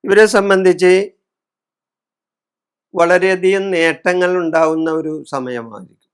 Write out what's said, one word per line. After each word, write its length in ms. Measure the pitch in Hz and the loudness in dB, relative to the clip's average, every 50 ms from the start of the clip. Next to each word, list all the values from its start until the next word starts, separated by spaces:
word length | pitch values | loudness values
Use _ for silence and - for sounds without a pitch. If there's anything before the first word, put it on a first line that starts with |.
| - | -2
ഇവരെ 220 | - 196 202 220 | 2 4 4 4
സംബന്ധിച്ച് 840 | 208 226 208 196 202 196 190 190 185 175 180 185 180 185 190 202 202 _ _ _ _ _ _ _ _ _ _ _ _ _ _ _ _ _ _ _ _ _ _ _ _ _ _ _ _ _ _ _ _ _ _ _ _ - | 4 4 0 0 0 -4 0 2 2 2 2 2 2 2 2 0 -4 _ _ _ _ _ _ _ _ _ _ _ _ _ _ _ _ _ _ _ _ _ _ _ _ _ _ _ _ _ _ _ _ _ _ _ _ -2
വളരെയധികം 760 | 165 170 170 180 180 175 190 190 185 175 185 196 196 196 196 | 0 2 4 4 2 2 0 -2 0 0 0 0 0 -2 -2
നേട്ടങ്ങൾ 640 | 190 170 165 165 156 160 _ 180 180 180 180 180 180 | -2 0 0 0 -2 -2 _ -2 0 0 0 0 0
ഉണ്ടാവുന്ന 540 | 180 175 165 160 160 165 156 160 160 160 160 | -2 -2 0 0 0 0 0 0 -2 -4 -4
ഒരു 340 | 160 160 160 156 156 156 143 - | -4 -4 -4 -6 -8 -10 -12 -10
സമയമായിരിക്കും. 680 | - 139 127 127 123 120 117 113 110 101 92 90 _ _ _ _ | -10 -8 -8 -8 -10 -10 -12 -14 -18 -20 -20 _ _ _ _ _